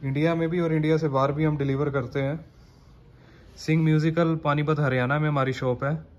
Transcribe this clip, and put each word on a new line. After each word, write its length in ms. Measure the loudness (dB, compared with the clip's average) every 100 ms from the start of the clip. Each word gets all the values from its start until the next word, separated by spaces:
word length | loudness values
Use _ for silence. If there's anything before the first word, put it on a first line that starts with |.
India 320 | -2 0 0
में 140 | 0 0
भी 100 | 0
और 120 | 0
India 240 | 0 2 2
से 120 | 2
बाहर 240 | 2 0
भी 120 | 2
हम 120 | 0 0
deliver 320 | -2 0 -2
करते 320 | -2 -4 -4
हैं। 160 | -4 -6 -12 -20 -20 -20 -20 -20 -20 -20 -20 -20 -20 -12
सिंह 240 | 0 2
Musical 520 | 4 4 2 2 0 0
Panipat 360 | 0 0 0 0
Haryana 380 | 0 0 0 0
में 100 | 0
हमारी 240 | 0 0
shop 300 | -2 -2 -2
है। 100 | -2 -4 -8